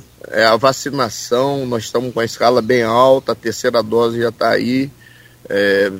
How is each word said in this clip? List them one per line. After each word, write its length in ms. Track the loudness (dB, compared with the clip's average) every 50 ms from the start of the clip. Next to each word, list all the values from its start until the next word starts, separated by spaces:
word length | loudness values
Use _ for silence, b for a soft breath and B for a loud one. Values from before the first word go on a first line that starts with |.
| -6 _ _ -20 -14 -6
é, 180 | -2 2 2
a 100 | 4 4 4
vacinação, 1080 | 2 2 0 0 -4 -6 -4 -2 -4 -4 -4 -8 -6 -2 0 0 0 0 -2 -4 -4
nós 200 | -4 -4 -4 -6
estamos 280 | -4 -4 -4 -4 -4 -4
com 60 | -4
a 60 | -4
escala 360 | -4 -2 0 2 2 4 2
bem 220 | 2 2 2 2 2
alta, 480 | 2 2 4 6 6 4 4 2 -2
a 40 | -4
terceira 460 | -4 -4 -6 -6 -2 -2 0 0 0
dose 400 | 0 0 0 0 0 0 0 -2
já 100 | -2 -4
tá 180 | -2 -2 -2 0
aí, 420 | 0 0 0 0 -2 -2 -2 -4 -8 b b b b b b b b b b -6
é, 420 | -2 0 2 2 2 2 2 0 -2 -6